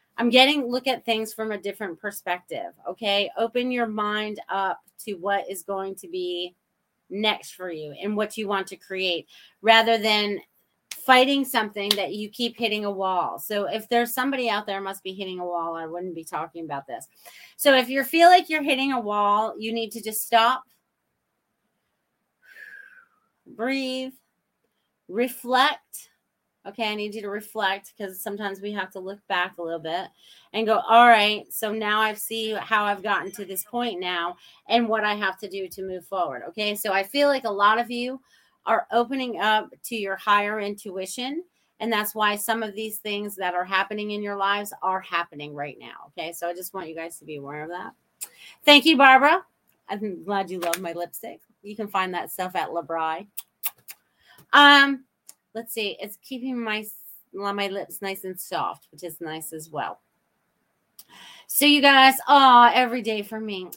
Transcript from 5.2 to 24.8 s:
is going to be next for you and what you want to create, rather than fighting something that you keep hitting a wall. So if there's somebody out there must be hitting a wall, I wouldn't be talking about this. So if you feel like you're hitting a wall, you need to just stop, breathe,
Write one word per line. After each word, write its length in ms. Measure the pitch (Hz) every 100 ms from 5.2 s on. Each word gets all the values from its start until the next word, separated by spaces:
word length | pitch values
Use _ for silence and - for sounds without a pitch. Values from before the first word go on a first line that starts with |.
| 190 202 -
is 120 | 196
going 340 | - 196 190 190
to 120 | 175
be 460 | 185 180 175 180 - _ _ _ _ _
next 400 | 190 214 - -
for 200 | - 185
you 220 | 156 151 143
and 160 | 202 208
what 220 | 214 220
you 100 | 202
want 200 | 202 190
to 80 | 185
create, 500 | - 190 185 165 - - - _
rather 380 | 208 226 226 226
than 420 | 214 208 208 196 - _ _ _ _ -
fighting 400 | - 254 262 277
something 460 | 254 247 214 208 202 202
that 180 | 185
you 160 | 208 208
keep 260 | - 233 233
hitting 300 | 226 214 202
a 40 |
wall. 480 | 196 190 185 131 117
So 260 | - 208
if 220 | 185 214 214
there's 240 | 240 240
somebody 340 | 254 269 262 240
out 160 | 208
there 160 | 208 196
must 220 | 196 190
be 100 | 190
hitting 260 | 190 190 180
a 60 |
wall, 300 | 180 170 170
I 100 | 165
wouldn't 300 | 160 175 185
be 100 | 165
talking 400 | 160 156 160 165
about 220 | 160 139 139
this. 200 | 117 - _ - - - -
So 160 | 285
if 160 | 262 247
you 120 | 269
feel 260 | 262 330 339
like 180 | 359 -
you're 140 | 311
hitting 300 | 285 262 269
a 80 | 254
wall, 540 | 208 208 202 208 220 208
you 140 | 220
need 180 | 226 220
to 100 | 233
just 200 | 208 214
stop, 400 | - 226 226 262 - _ _ _ _ _ _ _ _ _ _ _ _ _ _ _ _ _ - - - - - - _ _ _ _ -
breathe, 680 | - 240 269 262 254 262 - _ _ _ _ _ _